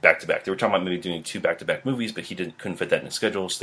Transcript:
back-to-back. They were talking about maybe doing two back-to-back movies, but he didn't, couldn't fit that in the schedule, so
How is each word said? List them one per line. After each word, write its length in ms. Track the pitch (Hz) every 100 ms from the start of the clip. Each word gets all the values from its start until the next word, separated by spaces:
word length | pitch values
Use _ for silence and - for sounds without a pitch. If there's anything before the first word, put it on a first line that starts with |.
back-to-back. 420 | 85 80 82 82
They 80 | -
were 60 | 95
talking 180 | 110 98
about 80 |
maybe 140 | 92 90
doing 220 | 90 85
two 160 | 80 101
back-to-back 460 | 87 85 82 78 131
movies, 260 | 127 113
but 140 | 98 85
he 100 | 92
didn't, 220 | 87 -
couldn't 180 | 104 85
fit 140 | 87
that 100 | 80
in 60 | 71
the 60 |
schedule, 360 | - 110 98 92
so 100 | -